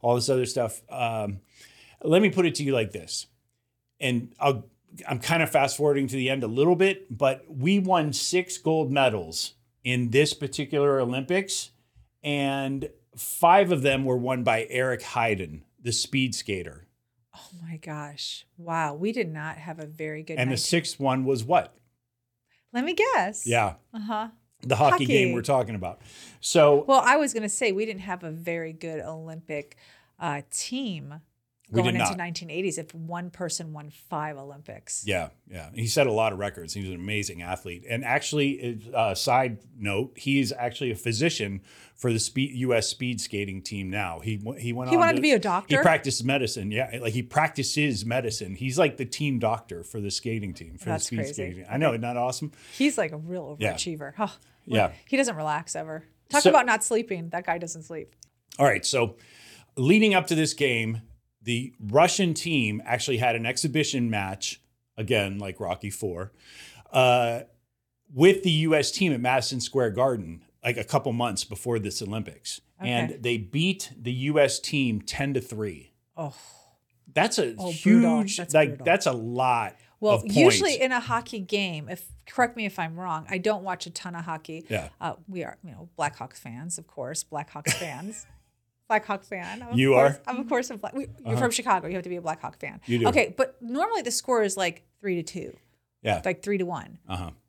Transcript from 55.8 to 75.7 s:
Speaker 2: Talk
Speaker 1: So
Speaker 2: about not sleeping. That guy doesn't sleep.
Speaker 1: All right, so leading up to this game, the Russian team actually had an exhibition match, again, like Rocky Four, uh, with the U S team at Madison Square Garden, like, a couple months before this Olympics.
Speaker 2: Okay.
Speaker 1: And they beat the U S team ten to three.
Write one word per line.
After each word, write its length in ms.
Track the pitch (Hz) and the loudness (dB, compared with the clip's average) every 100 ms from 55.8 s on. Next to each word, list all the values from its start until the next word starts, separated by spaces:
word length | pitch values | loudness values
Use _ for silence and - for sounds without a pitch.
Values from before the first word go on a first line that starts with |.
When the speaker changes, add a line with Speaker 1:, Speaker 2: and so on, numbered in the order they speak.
| 160 156 - _ _ | -8 -12 -14 _ _
Speaker 2:
Talk 140 | 294 | 6
Speaker 1:
So 80 | 294 | 8
Speaker 2:
about 160 | 302 247 | 8 6
not 160 | 220 | 2
sleeping. 460 | - 226 - 185 165 | 2 0 -2 -6 -6
That 160 | 165 180 | -6 -4
guy 120 | 175 | -4
doesn't 240 | 170 165 | -6 -12
sleep. 300 | 160 165 156 _ - _ _ - | -12 -12 -14 _ -20 _ _ 2
Speaker 1:
All 80 | 139 | 4
right, 180 | 113 | 4
so 300 | - 135 117 - - - - - _ - | 0 0 0 -2 -20 -20 -20 -20 _ -2
leading 360 | 131 208 214 | 4 6 6
up 140 | 190 160 | 4 2
to 80 | |
this 200 | 160 156 | 0 0
game, 480 | - 139 117 113 113 - - _ _ | 0 0 0 -2 -4 -8 -20 _ _
the 320 | 107 120 127 - | -4 -2 -2 -10
Russian 540 | 107 123 175 - 185 | 0 4 6 4 0
team 460 | 156 175 156 110 107 | 0 -2 0 0 -2
actually 320 | - 123 - 123 | -2 -4 -2 0
had 160 | 123 117 | 0 0
an 80 | 113 | -2
exhibition 600 | 127 156 147 147 139 120 | -2 -2 0 0 0 0
match, 500 | 107 95 95 - - _ _ _ - | -2 -4 -6 -8 -10 _ _ _ -10
again, 420 | 107 117 98 98 | 0 0 0 -4
like 200 | 98 90 | -8 -8
Rocky 300 | 95 90 104 | -6 -4 -6
Four, 420 | - 107 85 98 _ - - - - - | -6 -6 -6 -10 _ -20 -20 -20 -20 -2
uh, 480 | 127 127 123 120 117 135 _ _ _ _ _ _ | 4 6 6 2 -2 -8 _ _ _ _ _ _
with 300 | 131 170 190 | 4 6 6
the 80 | 190 | 2
U 240 | 156 160 | 2 4
S 160 | 156 151 | 4 2
team 220 | - 185 | 0 0
at 80 | 131 | 2
Madison 400 | 123 131 117 131 | 2 2 0 -4
Square 300 | 113 135 120 | -2 0 0
Garden, 520 | 98 131 120 85 82 _ _ | 2 2 2 -6 -12 _ _
like, 120 | 123 120 | -4 -4
a 80 | |
couple 280 | 110 - 139 | 0 -2 0
months 300 | 117 120 101 | -2 -2 -4
before 380 | - 101 - 117 | -8 -8 -2 -2
this 200 | 101 - | -2 -6
Olympics. 600 | 101 110 92 - - - _ _ | -6 -8 -8 -12 -12 -12 _ _
Speaker 2:
Okay. 80 | 175 | -2
Speaker 1:
And 320 | 120 120 - | 0 -2 -2
they 140 | 117 120 | -2 -2
beat 540 | 98 143 175 190 - - | -2 0 0 0 -6 -10
the 120 | 113 | -6
U 260 | 127 135 151 | -4 0 4
S 220 | 139 - | 4 4
team 400 | - 151 131 107 | -2 0 0 0
ten 320 | - - 139 | -4 -4 -2
to 60 | 135 | -2
three. 520 | 120 107 107 | -4 -8 -8